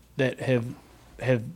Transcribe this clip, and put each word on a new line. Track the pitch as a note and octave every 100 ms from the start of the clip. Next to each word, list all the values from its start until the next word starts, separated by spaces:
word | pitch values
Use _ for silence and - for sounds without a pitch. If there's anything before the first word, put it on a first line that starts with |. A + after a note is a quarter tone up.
| - -
that | C3 A#2+
have, | - B2 A#2 - - - - -
have | A#2+ B2 A#2